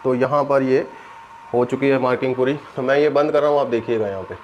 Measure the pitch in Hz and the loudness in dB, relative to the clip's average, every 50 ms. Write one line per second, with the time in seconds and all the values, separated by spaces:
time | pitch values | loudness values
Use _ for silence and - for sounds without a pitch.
0 | - 131 131 123 131 127 147 147 139 135 139 139 135 131 131 143 - - - - | 0 0 0 2 0 0 0 0 0 2 2 0 2 2 2 0 0 -4 -12 -18
1 | - - - - - - - - - - - 120 123 123 135 127 135 139 139 131 | -20 -20 -20 -20 -20 -20 -20 -20 -12 -2 0 0 0 0 0 0 2 2 2 2
2 | 131 127 123 117 131 131 127 127 127 131 147 143 - - - 151 127 131 135 143 | 2 0 0 0 -2 -4 0 0 0 0 -2 -4 -8 -12 -8 -6 -2 0 2 2
3 | 147 151 139 139 147 156 151 147 143 147 147 143 139 123 120 113 107 - 117 110 | 2 2 2 2 0 2 2 2 2 2 2 2 0 0 -2 -2 -2 -2 -2 -2
4 | 107 101 98 95 92 - - - | -2 -4 -4 -8 -10 -12 -14 -16